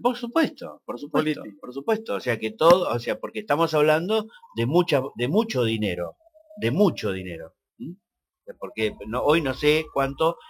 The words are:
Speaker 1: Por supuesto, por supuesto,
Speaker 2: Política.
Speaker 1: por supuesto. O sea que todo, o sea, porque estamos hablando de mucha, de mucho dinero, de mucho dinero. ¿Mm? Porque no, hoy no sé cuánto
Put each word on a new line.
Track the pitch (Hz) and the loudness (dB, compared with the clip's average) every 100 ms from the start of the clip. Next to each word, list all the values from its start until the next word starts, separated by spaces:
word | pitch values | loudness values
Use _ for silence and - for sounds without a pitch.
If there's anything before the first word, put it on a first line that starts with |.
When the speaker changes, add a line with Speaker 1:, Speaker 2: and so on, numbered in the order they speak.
Speaker 1:
Por | 233 240 | -4 -4
supuesto, | 233 277 311 - 165 - | -2 0 0 -2 -14 -14
por | - - | -12 -10
supuesto, | 285 - 156 151 | -4 -2 0 -2
Speaker 2:
Política. | - 98 | -8 -16
Speaker 1:
por | 123 | -12
supuesto. | 127 147 220 220 101 | -8 -2 -2 -2 -4
O | |
sea | 123 110 | -2 -2
que | 107 | -4
todo, | 107 160 185 160 | 2 6 6 4
o | 117 | -2
sea, | 117 107 | -2 -4
porque | 107 110 | -6 -8
estamos | 104 147 165 | -2 0 2
hablando | 151 151 156 180 220 220 - - | 4 4 2 2 -2 -4 -14 -12
de | 110 117 | -4 2
mucha, | 165 175 139 131 | 2 4 2 0
de | 110 123 | -4 0
mucho | 190 220 135 | 2 2 0
dinero, | 113 113 107 98 85 - _ _ - - | 0 0 -2 -2 -6 -10 _ _ -20 -4
de | 110 | -2
mucho | 165 202 117 107 | 4 2 2 -4
dinero. | 95 90 82 80 _ _ - | -4 -6 -10 -12 _ _ -14
¿Mm? | 131 180 _ _ _ _ - - | -14 -14 _ _ _ _ -18 -12
Porque | 95 107 110 104 107 | -10 -4 -4 -4 -6
no, | 123 | -2
hoy | 120 165 | 2 2
no | 143 | 2
sé | 127 147 151 156 | 0 2 2 0
cuánto | 135 135 139 165 165 - | -2 -2 0 0 -2 -12